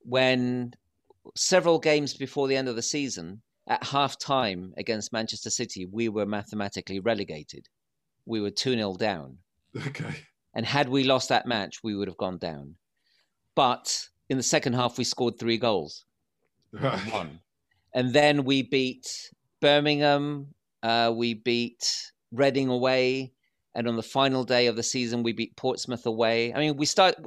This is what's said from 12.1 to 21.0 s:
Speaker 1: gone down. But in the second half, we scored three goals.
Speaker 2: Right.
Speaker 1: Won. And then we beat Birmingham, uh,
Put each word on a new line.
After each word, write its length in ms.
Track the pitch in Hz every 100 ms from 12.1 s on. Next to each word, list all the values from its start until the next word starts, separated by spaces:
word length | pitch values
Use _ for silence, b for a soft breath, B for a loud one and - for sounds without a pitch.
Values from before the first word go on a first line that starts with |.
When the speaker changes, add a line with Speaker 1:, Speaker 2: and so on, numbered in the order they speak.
| 85
Speaker 1:
gone 180 | 95 90
down. 380 | 87 76 71 85 _ _ _ _ _ _ _ -
But 520 | 131 123 - - - _ -
in 80 | 135
the 60 |
second 320 | 120 156 139
half, 240 | 120 123 -
we 60 |
scored 340 | 120 - 123 110
three 180 | 113 117
goals. 480 | 117 101 76 - - _ _ _ _ _ _
Speaker 2:
Right. 400 | 110 139 110 104
Speaker 1:
Won. 260 | 110 82 82 _ _ _ _ _
And 180 | - 127
then 300 | 143 147 143
we 180 | 131 139
beat 680 | 120 135 131 - - - - _ _ _
Birmingham, 960 | 147 147 147 147 147 143 147 147 143 - _ _
uh, 300 | 113 117